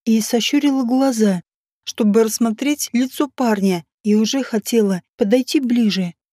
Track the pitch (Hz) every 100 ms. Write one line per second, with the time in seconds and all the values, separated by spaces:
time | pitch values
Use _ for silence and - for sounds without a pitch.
0 | - 220 - 233 - 294 285 269 233 262
1 | 269 226 214 180 - _ _ _ - -
2 | 208 214 220 - 233 214 285 294 - 240
3 | 254 - 294 - 240 202 190 175 - _
4 | 208 214 220 277 247 220 - 233 202 180
5 | - - 202 254 254 311 247 240 220 180
6 | 175 - _